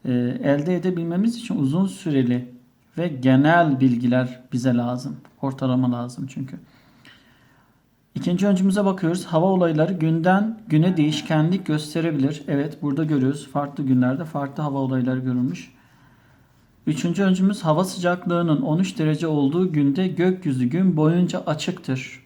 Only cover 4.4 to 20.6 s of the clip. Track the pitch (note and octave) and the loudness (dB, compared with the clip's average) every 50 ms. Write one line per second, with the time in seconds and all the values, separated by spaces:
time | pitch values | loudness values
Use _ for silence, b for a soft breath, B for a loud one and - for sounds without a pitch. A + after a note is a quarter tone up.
4.4 | - - - B2 B2 C3 A#2+ A#2+ A#2+ A#2+ B2 B2 B2+ C#3 D3 - - - _ _ | -12 -6 -6 -2 0 2 0 2 0 -2 -6 -6 -8 -10 -12 -12 -16 -20 _ _
5.4 | - C3+ C3 C3 C#3 C3 B2+ B2+ B2+ B2 A#2+ A#2+ A#2+ B2 B2+ - C#3+ C3 - - | -8 -8 -6 -4 -2 0 2 2 2 0 0 -2 -6 -10 -10 -10 -12 -10 -8 -10
6.4 | C3+ - - - b b b b b b b b b b b b b b b b | -10 -10 -12 -18 b b b b b b b b b b b b b b b b
7.4 | b b b b b b b b b _ _ _ _ _ _ - - F3+ F3 F3+ | b b b b b b b b b _ _ _ _ _ _ -6 -4 -2 0 2
8.4 | G3 G3+ G3 F3+ F#3+ G3 F#3 G#3 G3+ G3 F#3 F#3 F3 E3 E3+ F3+ - - F3 D#3+ | 2 2 2 4 2 2 2 2 2 0 0 0 0 -2 -2 -2 -4 0 0 2
9.4 | E3+ G3 F#3+ F3+ F3 E3 D#3 D3+ D#3 F3+ G3 E3+ D#3 D#3+ D#3+ E3 D#3+ F3+ F#3 G3+ | 4 4 4 4 2 2 2 2 0 0 0 -2 0 0 0 2 4 4 4 4
10.4 | G#3 A3 A3+ - - - D#3 D#3 E3 F#3 F#3 D#3+ D3 D3+ D3+ - - - E3 D#3 | 2 -2 -4 -8 -4 0 2 4 4 4 2 2 0 0 0 -4 -4 0 2 2
11.4 | D3+ E3 F#3 F#3+ - - D3+ D3+ D3+ - - E3 D#3+ E3+ D#3+ C#3+ C3 C#3 D3+ - | 2 2 0 -2 -2 -2 -4 -4 -4 -4 -4 -2 -2 -2 0 0 0 -2 -2 -6
12.4 | - - D3 C#3 C#3+ D#3 - - D3 D3 C#3 D3+ D#3+ D3 D3+ C#3 B2+ C3 D3 D3+ | -6 -4 -2 -2 -2 -4 -6 -6 -6 -4 -2 -2 0 0 0 2 2 0 -2 -4
13.4 | - - - C#3+ C#3+ C#3+ - - D3 C3 C3 B2+ B2+ B2+ C3+ D3 E3 D#3 - D3 | -10 -6 -4 -4 -4 -4 -6 -6 0 2 2 2 2 2 0 -2 -6 -6 -6 -6
14.4 | C#3 C3+ C3+ - D3+ D3 C3+ C#3 C3+ C3+ C3 C3 B2 B2+ B2+ C3 B2+ C3 B2 B2+ | -6 -6 -6 -6 -4 -4 -2 -2 -2 -2 -2 -2 -2 -2 -2 -2 -2 -2 -2 0
15.4 | B2 C#3+ F3+ - - - b b b b b b b b b b b b b b | -2 -2 -4 -8 -12 -20 b b b b b b b b b b b b b b
16.4 | b b b b b b _ _ _ D#3 D#3 - - F3 F3 F#3+ G3 F#3+ F#3 F#3 | b b b b b b _ _ _ -4 -4 -2 -2 -2 0 0 2 2 2 2
17.4 | F#3 G3 G3+ - E3+ D#3+ D3+ D#3+ F#3 F#3 - - F3 F3 F3+ F3+ - F3 E3+ E3+ | 2 0 0 0 0 0 2 2 0 -2 -4 -2 0 0 -2 0 -2 -2 0 0
18.4 | E3+ E3 D3+ C#3 - D#3+ D3+ E3+ F#3+ F#3 - - D#3+ D#3 D#3 D3+ E3+ D#3+ D3+ D3 | 2 2 0 0 0 0 0 0 0 -2 -2 -2 0 0 0 0 -2 0 0 2
19.4 | C#3 C3+ D3+ F3 F#3+ F3 D#3 D3+ C#3+ C#3 C3+ F#3 F#3 F#3 - F3 F3 F#3 F#3 F#3 | 2 2 2 0 0 0 2 2 2 2 2 0 -2 -2 0 0 2 0 0 0
20.4 | - D3 C3+ B2+ | -2 -4 0 0